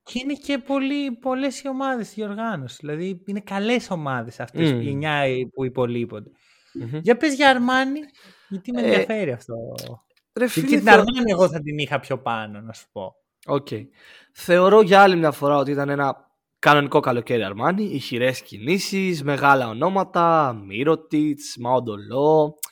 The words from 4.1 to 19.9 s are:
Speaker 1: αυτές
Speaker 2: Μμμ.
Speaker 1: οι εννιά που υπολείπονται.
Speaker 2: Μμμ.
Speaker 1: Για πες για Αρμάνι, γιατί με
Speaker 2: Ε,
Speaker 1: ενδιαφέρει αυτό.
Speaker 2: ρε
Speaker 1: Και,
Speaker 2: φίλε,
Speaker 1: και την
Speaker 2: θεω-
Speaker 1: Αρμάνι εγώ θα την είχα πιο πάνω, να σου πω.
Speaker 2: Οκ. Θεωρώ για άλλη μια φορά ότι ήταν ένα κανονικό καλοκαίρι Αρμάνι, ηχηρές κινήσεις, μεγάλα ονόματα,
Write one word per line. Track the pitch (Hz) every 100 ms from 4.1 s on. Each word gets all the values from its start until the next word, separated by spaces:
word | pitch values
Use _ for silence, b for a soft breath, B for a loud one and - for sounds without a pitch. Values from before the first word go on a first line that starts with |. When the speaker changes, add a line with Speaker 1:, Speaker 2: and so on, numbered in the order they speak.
| 127 117 -
Speaker 1:
αυτές | 120 151 160
Speaker 2:
Μμμ. | 123
Speaker 1:
οι | 139
εννιά | 139 151 147 139 127 127
που | 135
υπολείπονται. | 131 131 120 120 117 107 101 _ _ _ _
Speaker 2:
Μμμ. | - 117 151
Speaker 1:
Για | 165 233
πες | 311
για | 269 277
Αρμάνι, | 254 240 262 262 285 294 b b b b
γιατί | 190 185
με | 247
Speaker 2:
Ε, |
Speaker 1:
ενδιαφέρει | 233 190 196 220 170
αυτό. | 120 - 117 120 120 120 120 _ _ _
Speaker 2:
ρε | -
Speaker 1:
Και, | 240
Speaker 2:
φίλε, | 156 262
Speaker 1:
και | -
την |
Speaker 2:
θεω- | 208 202
Speaker 1:
Αρμάνι | 202 254 233
εγώ | 175 180
θα | 160
την | 147 151
είχα | 143 139
πιο | - 131
πάνω, | 120 113 110 104
να | 113
σου | - _
πω. | 104 95 _ _ _ -
Speaker 2:
Οκ. | 143 139 110 113 b b b b
Θεωρώ | - - 175 185 214
για | 196 196
άλλη | 202 175
μια | 156
φορά | 131 143 147
ότι | 139
ήταν | 143 143
ένα | 143 139 - _ _ _ _
κανονικό | 151 147 143 151
καλοκαίρι | 135 120 113 120
Αρμάνι, | 98 101 139 190
ηχηρές | 208 135 - 120 127 123
κινήσεις, | - 101 117 190 - 196 190 165
μεγάλα | 139 139 143 135 117
ονόματα, | 110 165